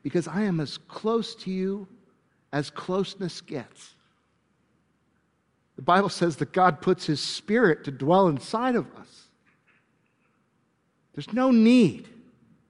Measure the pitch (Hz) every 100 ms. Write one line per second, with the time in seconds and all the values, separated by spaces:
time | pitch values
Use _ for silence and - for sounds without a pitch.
0 | 143 180 160 170 214 165 143 - - -
1 | 220 233 - - 185 185 190 196 196 _
2 | _ _ _ _ _ 143 143 - - 185
3 | 185 - 180 - - 143 - _ - _
4 | _ _ _ _ _ _ _ _ _ _
5 | _ _ _ _ _ _ _ - 135 180
6 | 202 - 170 147 147 185 185 151 - 180
7 | - 147 - - - 220 208 151 - 131
8 | 135 185 190 139 - 226 254 240 123 113
9 | - - _ _ _ _ _ _ _ _
10 | _ _ _ _ _ _ _ _ _ _
11 | _ - - 226 262 233 220 254 185 -
12 | - - _ _ _ _